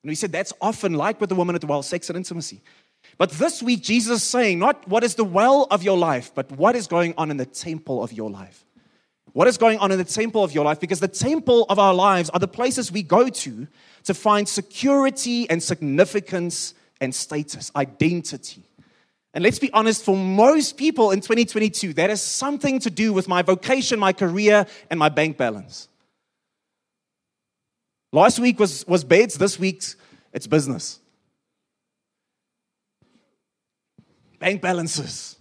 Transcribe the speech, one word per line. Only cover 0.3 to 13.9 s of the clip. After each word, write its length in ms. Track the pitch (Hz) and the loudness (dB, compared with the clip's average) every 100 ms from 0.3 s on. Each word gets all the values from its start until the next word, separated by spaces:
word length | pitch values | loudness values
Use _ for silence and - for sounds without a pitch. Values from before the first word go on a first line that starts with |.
that's 220 | 165 202 - | -6 -8 -4
often, 320 | 196 220 196 | -4 -2 -4
like 260 | 156 175 220 | -2 -2 -2
with 80 | 202 | -4
the 80 | 185 | -2
woman 180 | 180 | -2
at 60 | 175 | -4
the 80 | 156 | -2
well, 160 | 147 | -4
sex 260 | 139 180 - | -4 -8 -8
and 60 | 170 | -10
intimacy. 460 | 180 139 - 98 _ _ _ _ _ _ | -8 -10 -12 -16 _ _ _ _ _ _
But 140 | 185 | 0
this 300 | 151 320 339 | 2 -2 -2
week, 220 | 240 233 | -2 -2
Jesus 400 | - 233 220 240 | 2 0 2 -2
is 60 | - | 0
saying, 280 | 247 226 170 | 0 0 2
not 300 | 214 285 - | 2 0 -2
what 160 | 214 | 0
is 120 | 233 - | 0 0
the 100 | 208 | 0
well 420 | 180 240 277 269 | 4 4 4 4
of 140 | 202 | 0
your 140 | 185 185 | 2 2
life, 340 | 170 131 - | 2 -2 -4
but 160 | - 135 | -10 -10
what 240 | 135 190 247 | 0 2 2
is 100 | 175 | -2
going 260 | 170 170 160 | 0 0 -2
on 120 | 156 | -4
in 60 | 143 | -4
the 100 | 131 | -6
temple 560 | - 175 160 151 127 | -10 -10 -12 -6 -6
of 120 | 117 | -6
your 160 | 113 107 | -8 -10
life. 340 | 98 92 _ _ _ _ _ _ _ _ | -10 -18 _ _ _ _ _ _ _ _
What 160 | 135 214 | 2 2
is 80 | 208 | 4
going 220 | 226 220 | 2 4
on 120 | 196 | 0
in 60 | 190 | 0
the 80 | 175 | -2
temple 400 | - 226 220 185 | -4 -2 0 0
of 80 | |
your 100 | 147 | 0
life? 160 | 151 156 | 0 -2
Because 220 | 170 180 | -4 -4
the 80 | 190 | -4
temple 560 | - 240 320 - 240 220 | -2 -2 -2 4 4 4
of 100 | 196 | 4
our 160 | 196 | 4
lives 360 | 180 196 185 160 | 6 4 2 0
are 100 | 175 | -2
the 80 | 180 | -2
places 420 | - 247 262 240 | -2 -4 -2 -6
we 140 | 180 | -6
go 240 | 165 185 254 | 2 4 4
to 400 | - - 110 143 _ _ | 0 -10 -12 -14 _ _